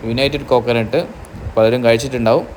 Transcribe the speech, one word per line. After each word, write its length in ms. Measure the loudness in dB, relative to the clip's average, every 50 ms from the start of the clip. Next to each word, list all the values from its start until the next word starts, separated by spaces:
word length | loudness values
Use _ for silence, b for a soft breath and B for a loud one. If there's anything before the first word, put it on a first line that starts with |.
| -4
യുണൈറ്റഡ് 380 | -4 -2 0 0 0 -2 -4 -2 0
കോക്കനട്ട് 480 | 0 2 2 2 0 0 0 0 -2 -2 -4 -4 -12 -18 -18 -18 -16 -12 -12 -4 2
പലരും 260 | 2 4 4 4 4 4
കഴിച്ചിട്ടുണ്ടാവും. 600 | 2 2 2 0 -4 -4 0 2 2 2 2 0 -4 -12